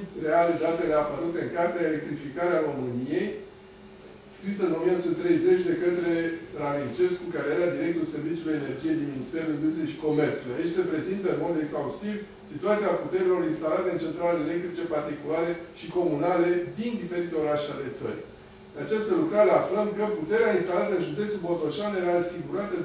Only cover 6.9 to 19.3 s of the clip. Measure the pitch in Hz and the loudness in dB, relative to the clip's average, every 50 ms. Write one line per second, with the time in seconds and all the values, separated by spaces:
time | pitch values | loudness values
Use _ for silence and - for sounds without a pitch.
6.9 | - 175 180 180 180 - 180 175 170 - 139 143 156 180 175 175 147 143 156 170 | 2 2 2 2 2 -2 -4 -6 -4 -2 -2 0 2 2 2 2 2 0 0 0
7.9 | 170 165 156 - - 147 147 160 170 165 - 160 156 147 139 135 127 - 156 160 | 0 0 -2 -2 -4 -6 -4 -4 -4 -2 -2 -2 -2 -2 -2 -4 -6 -4 0 0
8.9 | 156 147 143 143 135 131 120 - 165 165 160 156 151 143 151 156 165 170 151 143 | 0 0 0 -2 -4 -6 -8 -6 -4 -4 -2 -2 -2 0 0 0 0 0 -4 -4
9.9 | - - 156 151 151 147 139 123 - 139 - 127 120 151 170 170 - 185 175 - | -4 -2 -2 2 2 4 2 2 0 -4 -6 -6 -4 -2 -2 0 0 0 0 0
10.9 | 160 151 - 185 196 202 190 170 147 147 156 175 165 156 151 - - - 127 127 | 0 -2 -2 -2 -4 0 0 0 0 0 0 0 0 0 -2 -2 -4 -4 -4 -4
11.9 | - - 208 208 214 208 - - - - - - 147 - - 208 208 208 - 180 | -6 -6 -6 -6 -6 -6 -8 -10 -16 -20 -16 -12 -10 -2 2 2 2 4 2 2
12.9 | 175 - - - 180 190 185 180 180 180 165 156 151 - 156 156 - 185 180 185 | 0 0 -2 0 0 2 4 4 2 2 2 0 -2 -2 0 0 0 2 0 0
13.9 | 175 165 160 156 - 175 175 170 170 160 151 165 170 175 185 175 - 170 170 160 | -2 -2 -2 -4 -4 0 0 2 2 2 0 0 -2 -2 -4 -4 -6 -6 -4 -2
14.9 | 151 147 147 147 143 - - 147 156 165 165 175 170 - - - - - - 165 | -2 -2 -2 -2 -6 -6 -4 -2 0 0 0 0 -2 -4 -8 -14 -14 -14 -12 -4
15.9 | - 180 175 160 147 143 170 180 185 175 170 175 175 175 - - - 208 226 240 | 0 2 2 2 2 2 2 4 4 4 4 4 4 2 0 -2 -4 -4 -4 -2
16.9 | 220 196 175 170 175 175 170 170 165 156 151 147 147 147 143 - 135 - 139 123 | -2 -4 -4 -4 -2 -2 -2 -2 0 0 2 2 2 0 0 -4 -4 -6 -6 -8
17.9 | - - 131 110 101 - - - - - - - - - - - - - 185 - | -8 -6 -6 -6 -6 -6 -10 -14 -16 -20 -20 -20 -20 -20 -20 -16 -10 -10 -2 0
18.9 | 214 214 208 190 180 165 156 165 | 0 0 2 2 2 4 4 4